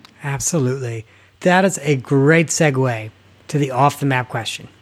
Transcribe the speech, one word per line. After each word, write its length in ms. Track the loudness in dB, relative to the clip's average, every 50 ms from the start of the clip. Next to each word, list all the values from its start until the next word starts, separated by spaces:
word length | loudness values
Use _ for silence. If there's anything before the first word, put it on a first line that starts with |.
| -8 -20 _ _ -8
Absolutely. 840 | -6 -6 -4 -4 -2 0 0 0 0 -2 -4 -6 -8 -8 -8 -10 -14 _ _ _ _ _ _
That 240 | 0 2 4 4 4
is 140 | 2 0 -2 -2
a 140 | -2 -2
great 520 | -2 0 0 2 4 4 6 6 4 4 0
segue 640 | 0 2 2 2 2 2 0 -2 -2 -4 -8 -12 -16 _ _ _ _ _ _ -6
to 100 | -2 -2
the 120 | -2 0 0
off 280 | 2 2 2 2 0
the 60 | -2
map 220 | 0 0 0 -2 -4
question. 360 | -6 -8 -8 -8 -10 -12 -14 -18 -20 _